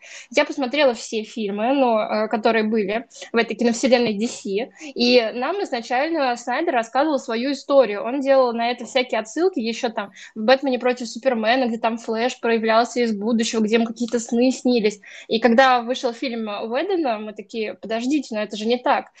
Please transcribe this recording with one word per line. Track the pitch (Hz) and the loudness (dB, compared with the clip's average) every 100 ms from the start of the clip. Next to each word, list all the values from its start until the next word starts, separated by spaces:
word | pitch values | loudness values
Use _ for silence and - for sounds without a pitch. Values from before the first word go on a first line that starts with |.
| - - - | -20 -20 -4
Я | 247 302 | 0 0
посмотрела | 294 254 285 277 226 | -2 -2 2 2 2
все | - 220 | -4 -6
фильмы, | 214 - 202 202 226 277 | -6 -6 -4 -2 0 2
ну, | 247 220 | 4 2
э, | 208 214 214 | 0 -2 -2
которые | 226 233 226 | 0 2 2
были | 214 226 190 220 - - - | 2 0 0 -4 -6 -18 -4
в | 226 | -2
этой | 226 214 | -2 0
киновселенной | 240 226 262 240 240 202 | 0 2 4 4 2 0
D | 233 | -4
C. | - 208 196 277 - 311 262 | -6 -4 -4 -4 -10 -10 -2
И | 240 247 220 220 | 4 4 4 -2
нам | 269 392 | -4 -4
изначально | 320 247 226 247 311 330 262 233 | -4 -6 -2 -2 0 0 0 -2
Снайдер | - 254 339 | -4 -2 0
рассказывал | 247 233 262 311 269 | 0 0 0 0 0
свою | 262 226 262 | -2 -4 -2
историю. | 277 - 277 233 208 | -4 2 4 4 2
Он | 233 285 | -4 -2
делал | 269 269 247 | 4 4 4
на | 233 233 | 2 -2
это | 240 226 | -4 -2
всякие | 254 254 226 | -2 0 -2
отсылки | 214 302 370 370 | -4 0 0 0
ещё | 226 226 247 | -4 -2 -4
там | 220 202 - - | -4 -10 -12 -16
в | 220 | -2
"Бэтмене | 214 262 277 247 | 4 4 2 0
против | 247 247 233 | 0 -2 -6
Супермена", | 233 262 233 220 262 240 | -4 -2 0 2 2 0
где | 226 | 0
там | 226 226 | -2 -2
Флэш | 233 220 247 - | -4 -2 -2 -2
проявлялся | 233 226 220 220 233 247 | -2 0 2 2 2 0
из | 233 202 | -2 -2
будущего, | 208 226 226 226 | 0 0 0 0
где | 208 226 | 2 2
ему | 233 | 0
какие-то | 233 240 240 | -4 -4 -4
сны | - 233 254 | -2 2 2
снились. | 247 254 247 208 202 - - - | 2 0 2 2 -2 -14 -16 -4
И | 226 | 2
когда | 240 226 262 247 | 4 6 6 4
вышел | 233 254 254 | 0 -4 -4
фильм | 233 277 233 220 | -4 -6 -4 -6
Уэддена, | 202 226 247 359 359 277 214 | -6 -4 -4 -2 0 0 -2
мы | 214 | -6
такие: | 208 208 233 214 - | -14 -10 -6 -6 -8
"Подождите, | 202 226 247 294 254 | -6 -4 0 -2 -2
но | 214 | -6
это | 208 208 | -6 -4
же | 220 | -2
не | 247 | 0
так. | 277 220 - _ | 2 0 -2 _